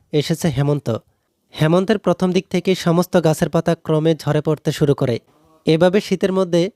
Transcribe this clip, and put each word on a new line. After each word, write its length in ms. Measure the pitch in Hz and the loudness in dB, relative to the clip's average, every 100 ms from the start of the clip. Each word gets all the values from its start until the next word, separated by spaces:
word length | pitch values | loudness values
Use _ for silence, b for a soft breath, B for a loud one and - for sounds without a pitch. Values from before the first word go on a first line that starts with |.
| _ | _
এসেছে 340 | 151 - 165 175 | -2 -2 -2 -2
হেমন্ত। 400 | 127 143 147 - 110 _ _ _ _ _ | 0 0 -2 -2 -6 _ _ _ _ _
হেমন্তের 440 | - 156 175 190 208 | -2 2 2 2 -2
প্রথম 300 | - 170 185 | -2 0 0
দিক 140 | 185 - | -2 -2
থেকেই 260 | 180 190 180 | -4 -2 -2
সমস্ত 360 | 180 165 175 180 | 0 0 2 2
গাছের 260 | 160 156 160 | 2 0 0
পাতা 220 | 165 160 165 | -2 -2 -2
ক্রমে 360 | - 156 160 | -2 0 0
ঝরে 260 | 156 - 147 | 0 -2 -2
পড়তে 280 | 151 151 - | -2 -2 -4
শুরু 220 | - 147 | -2 0
করে। 220 | 143 139 76 _ _ _ _ - | 0 0 -4 _ _ _ _ 0
এভাবে 320 | 160 180 196 | 4 4 2
শীতের 340 | - 185 196 185 | -2 -2 0 0
মধ্যে 240 | 185 170 185 | 0 0 0